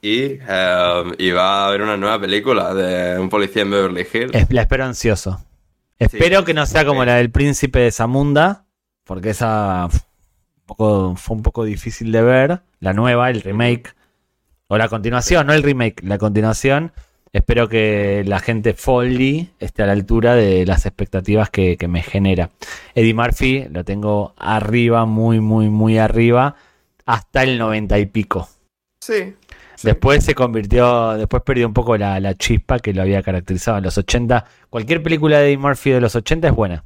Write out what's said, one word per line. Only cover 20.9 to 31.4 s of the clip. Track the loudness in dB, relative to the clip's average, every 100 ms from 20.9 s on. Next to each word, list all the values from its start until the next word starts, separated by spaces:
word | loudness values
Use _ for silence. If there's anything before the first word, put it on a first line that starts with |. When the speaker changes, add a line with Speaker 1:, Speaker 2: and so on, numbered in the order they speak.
| -6 -6 -6 0 0 0
Speaker 2:
que, | 0 0 0
que | -2
me | -4
genera. | -4 0 0 0 -2 _ -18 -18 -8 0
Eddie | 2
Murphy | 2 -2 0 0 -2 -4
lo | -10
tengo | -8 -6 -2 -2 -4 _
arriba, | -4 -4 0 2 2 2 2
muy, | 2 2 2
muy, | 2 2 2
muy | 2 2 4
arriba, | 2 4 4 4 2 -4 _ _ _ _ -4
hasta | -4 -2 0
el | 0 0
noventa | -2 -2 0 0
y | 0
pico. | -2 -4 -6 -8 _ _ _ _ _
Speaker 1:
Sí, | -6 -4 -4 -14 _ -20 -20 -6
sí. | 0
Speaker 2:
Después | 2 4 4
se | 2 2
convirtió, | 0 -2 0 2 4 2 0 -2
después | -2 -4